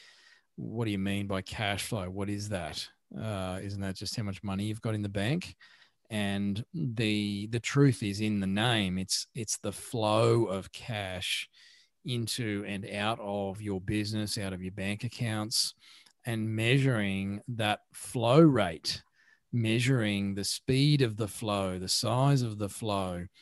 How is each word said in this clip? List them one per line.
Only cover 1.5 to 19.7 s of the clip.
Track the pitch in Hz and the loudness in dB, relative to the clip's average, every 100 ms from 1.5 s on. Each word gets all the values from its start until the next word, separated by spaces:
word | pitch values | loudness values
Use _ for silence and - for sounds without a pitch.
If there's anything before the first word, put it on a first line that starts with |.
| - 104 98 | -2 -2 -2
flow? | - 110 90 | -2 -4 -4
What | 98 101 | -4 -4
is | 101 104 | -4 -4
that? | 95 78 - - _ _ - | -4 -4 -8 -12 _ _ -8
Uh, | 110 98 92 92 | -6 -4 -4 -6
isn't | 101 101 | -6 -6
that | 98 95 | -6 -6
just | 101 - | -6 -6
how | |
much | 101 92 | -6 -6
money | 104 95 104 | -4 -2 -2
you've | 110 | -4
got | 117 107 | -4 -4
in | |
the | 101 | -4
bank?" | 98 104 170 - - - - _ _ - | -2 0 0 -4 -16 -20 -20 _ _ -8
And | 107 101 101 101 101 - | -4 -2 0 -2 -2 -6
the, | 165 143 113 107 104 104 101 107 | -4 -4 0 0 2 0 -2 -4
the | 117 | -4
truth | - 143 143 - | 0 6 6 4
is | 104 98 | -2 -2
in | 107 104 | 0 0
the | 95 | 0
name. | 98 120 113 95 92 | 2 2 2 2 -2
It's, | 92 - - - | -2 -4 -4 -8
it's | 107 - | -6 -6
the | 107 | -6
flow | - - 120 107 107 117 117 104 | -8 -6 -2 2 4 6 4 2
of | 95 90 | -2 -6
cash | - - 107 95 92 - - - _ - - _ _ | -14 -8 -6 -6 -6 -4 -6 -6 _ -20 -20 _ _
into | 151 120 113 - 113 101 101 | -4 -4 -2 -4 -2 -2 -4
and | 101 - | -6 -6
out | 101 104 117 | -2 -2 -2
of | 101 101 98 98 | -2 -2 -2 -4
your | 104 95 | -4 -4
business, | 95 104 104 107 104 - | -2 -2 0 -2 -2 -4
out | 98 | -4
of | 92 | -6
your | 92 | -8
bank | 98 95 104 | -6 -4 -4
accounts, | 120 - 117 107 107 - - - - - - _ - | -6 -4 -2 -2 -2 -2 -2 -4 -20 -20 -20 _ -4
and | 113 110 110 | -2 -2 2
measuring | 113 139 135 117 101 98 98 101 - | 4 6 4 2 0 0 -2 -6 -6
that | 113 107 104 _ | 0 0 0 _
flow | - - 127 117 143 | -16 -6 0 6 10
rate, | 160 123 90 82 - - - _ _ _ - | 10 8 2 -2 -6 -6 -10 _ _ _ -4
measuring | 120 110 | 0 2